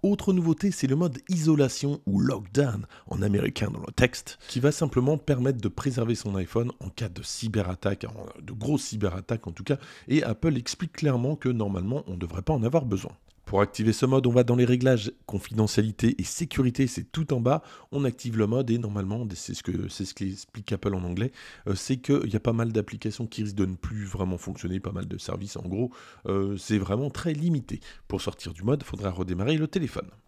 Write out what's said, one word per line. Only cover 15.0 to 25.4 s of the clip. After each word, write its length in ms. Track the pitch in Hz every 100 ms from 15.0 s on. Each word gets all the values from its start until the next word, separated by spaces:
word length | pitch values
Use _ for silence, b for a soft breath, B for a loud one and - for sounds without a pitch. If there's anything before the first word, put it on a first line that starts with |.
| 101 -
confidentialité 880 | - 98 - 107 107 - 110 - 117 -
et 60 |
sécurité, 640 | - - 170 - 127 123 131
c'est 160 | -
tout 300 | - - 156
en 80 | 131
bas. 200 | 117 160 B B B
On 140 | 143
active 320 | 135 120 120 110
le 100 | 107
mode 240 | 123 117
et 60 | 120
normalement, 500 | 110 101 98 110 113
c'est 180 | 87 -
ce 80 | 90
que, 280 | - 90 95
c'est 160 | -
ce 80 | 95
qu'explique 580 | - 98 98 - - -
Apple 240 | 98 104
en 80 | 95
anglais, 300 | 87 90 123 B B B -
euh, 80 |
c'est 220 | 95 - 131
qu'il 340 | 127 143 113
y 60 | 104
a 20 |
pas 140 | -
mal 180 | 123 117
d'applications 560 | 110 101 113 110 - 113
qui 160 | -
risquent 140 | 107 101
de 80 |
ne 100 | 95
plus 300 | 92 - 107
vraiment 320 | 98 92 92 90
fonctionner, 420 | - 92 95 92
pas 140 | 90
mal 140 | 90 -
de 100 | -
services. 400 | - 92